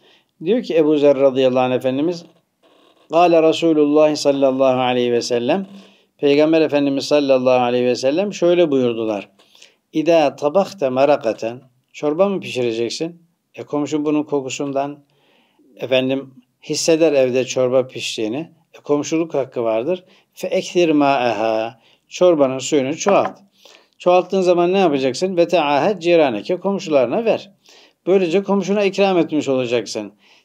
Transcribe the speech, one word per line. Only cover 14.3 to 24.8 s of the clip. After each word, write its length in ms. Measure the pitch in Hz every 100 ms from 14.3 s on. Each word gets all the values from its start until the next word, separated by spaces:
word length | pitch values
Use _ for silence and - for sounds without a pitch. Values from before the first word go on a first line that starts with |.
| 143 131 120 143 135 143 143 _ _ _ _ _ _ _ -
efendim, 580 | 123 131 131 135 139 - _ _
hisseder 500 | - 147 - 160 160
evde 320 | 143 127 127 123
çorba 420 | 135 127 131 127
piştiğini. 640 | 120 - - 110 135 165 _ _
E, 60 | -
komşuluk 500 | - 147 147 160 165
hakkı 300 | 143 123 131
vardır. 400 | 113 110 139 185 _ _ _
"Fe 140 | - -
ekthir 420 | 185 185 180 165
mâeha," 920 | 151 143 135 120 104 113 110 113 123 _ _ _
çorbanın 520 | - 180 156 131 131
suyunu 380 | 131 151 131 160
çoğalt. 420 | 202 175 101 - _ _ - - _ _
Çoğalttığın 440 | 180 180 180 190
zaman 320 | 180 175 175
ne 40 |
yapacaksın? 600 | 196